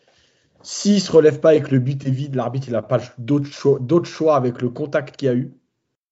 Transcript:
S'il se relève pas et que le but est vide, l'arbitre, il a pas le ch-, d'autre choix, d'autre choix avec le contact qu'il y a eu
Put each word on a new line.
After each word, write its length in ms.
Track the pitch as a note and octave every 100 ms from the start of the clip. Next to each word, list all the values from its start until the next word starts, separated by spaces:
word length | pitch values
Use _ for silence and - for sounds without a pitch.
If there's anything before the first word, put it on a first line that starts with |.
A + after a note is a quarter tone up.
| _ _ _ _ _ _
S'il 380 | - - G3+ G#3
se 100 | -
relève 300 | D#3+ D3+ C#3
pas 140 | D#3+
et 80 | D3+
que 80 | C#3
le 80 | C3+
but 280 | B2 C#3 C3+
est 40 |
vide, 240 | C3 C#3+
l'arbitre, 340 | C3 A#2 C3 C3
il 60 |
a 80 | A2+
pas 160 | - D3+
le 40 |
ch-, 120 | - -
d'autre 280 | A#2 D3 C#3
choix, 320 | - C#3+ C#3
d'autre 280 | B2 E3+ E3+
choix 280 | - D#3 C#3+
avec 240 | B2+ A#2+
le 80 | B2
contact 480 | A#2+ D3 D#3 C#3 -
qu'il 100 | C3+
y 40 |
a 40 |
eu 200 | B2 D3+ - _ _ _ _ _